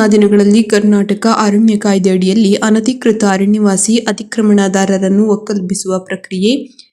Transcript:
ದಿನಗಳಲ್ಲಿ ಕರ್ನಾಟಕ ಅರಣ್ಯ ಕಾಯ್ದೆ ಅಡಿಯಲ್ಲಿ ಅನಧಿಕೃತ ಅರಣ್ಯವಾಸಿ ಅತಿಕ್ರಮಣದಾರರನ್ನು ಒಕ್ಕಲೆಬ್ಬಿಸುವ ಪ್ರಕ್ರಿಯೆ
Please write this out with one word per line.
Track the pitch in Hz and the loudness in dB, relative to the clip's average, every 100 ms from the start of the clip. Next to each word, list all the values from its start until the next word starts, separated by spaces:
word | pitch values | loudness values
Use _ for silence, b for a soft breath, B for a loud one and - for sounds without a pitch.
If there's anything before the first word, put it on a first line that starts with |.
| 214 | 4
ದಿನಗಳಲ್ಲಿ | 214 202 208 202 220 | 2 4 4 4 2
ಕರ್ನಾಟಕ | 214 208 208 208 202 202 226 | 2 0 2 0 0 -2 -2
ಅರಣ್ಯ | 220 214 208 220 208 | 0 0 2 2 2
ಕಾಯ್ದೆ | 208 196 190 | 0 0 0
ಅಡಿಯಲ್ಲಿ | 185 185 214 202 | 0 0 2 2
ಅನಧಿಕೃತ | 202 220 220 220 254 233 214 | 0 0 0 0 -2 0 0
ಅರಣ್ಯವಾಸಿ | 202 190 196 214 208 190 - 233 | 0 0 0 0 0 0 0 -2
ಅತಿಕ್ರಮಣದಾರರನ್ನು | 214 208 208 226 214 202 196 196 190 190 190 196 220 | -2 -6 -6 -2 0 2 2 0 0 -2 0 0 0
ಒಕ್ಕಲೆಬ್ಬಿಸುವ | 208 208 208 180 202 185 185 | -2 -4 -6 -6 -6 -6 -6
ಪ್ರಕ್ರಿಯೆ | 185 - - 185 208 277 - _ _ | -8 -12 -10 -4 -2 -2 -6 _ _